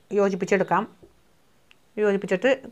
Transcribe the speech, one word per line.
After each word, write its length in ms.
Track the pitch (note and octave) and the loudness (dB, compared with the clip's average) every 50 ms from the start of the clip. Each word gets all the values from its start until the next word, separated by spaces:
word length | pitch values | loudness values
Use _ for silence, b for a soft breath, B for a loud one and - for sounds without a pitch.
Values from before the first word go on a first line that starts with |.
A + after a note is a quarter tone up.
| _ - G3 | _ -4 0
യോജിപ്പിച്ചെടുക്കാം. 760 | G#3 G3+ G3 F#3+ F3+ F#3 E3+ G#3 F#3+ F#3+ - E3+ F3+ A3 - - _ - - _ _ _ _ _ _ _ _ _ _ _ _ _ _ _ _ _ G#3+ | 2 2 2 0 -2 -2 0 0 0 2 2 0 -2 -2 -4 -10 _ -20 -20 _ _ _ _ _ _ _ _ _ _ _ _ _ _ _ _ _ -2
യോജിപ്പിച്ചിട്ട് 720 | G#3+ G#3 G3 F#3+ - F3+ F#3+ F#3 - C4 C4 C4+ - - | 0 0 0 0 -2 -2 -2 0 0 0 0 0 -2 0